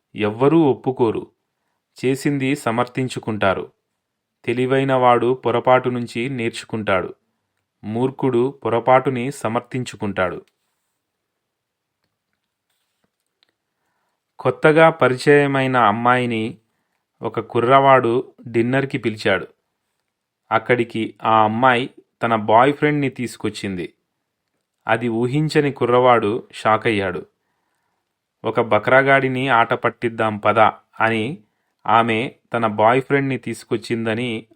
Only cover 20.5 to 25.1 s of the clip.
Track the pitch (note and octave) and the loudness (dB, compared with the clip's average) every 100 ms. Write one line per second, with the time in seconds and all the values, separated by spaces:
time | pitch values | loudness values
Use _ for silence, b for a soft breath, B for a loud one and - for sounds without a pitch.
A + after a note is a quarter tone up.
20.5 | A2 - B2 A#2 A#2 A2 - A#2 A2 G#2+ | -4 0 -2 -2 -4 -6 -6 0 2 2
21.5 | A2+ C3 A#2+ C3+ - _ - A#2 A2+ G#2+ | 2 2 2 -2 -12 _ -6 -2 -2 4
22.5 | A2 C3+ C#3+ D3+ D3 C3+ - A#2 - G#2+ | 4 4 2 -2 0 -4 -6 -10 -8 -10
23.5 | - G2+ F2+ D#2 _ _ _ _ _ _ | -8 -8 -8 -10 _ _ _ _ _ _
24.5 | _ _ _ - A#2 A#2+ | _ _ _ -4 -2 -2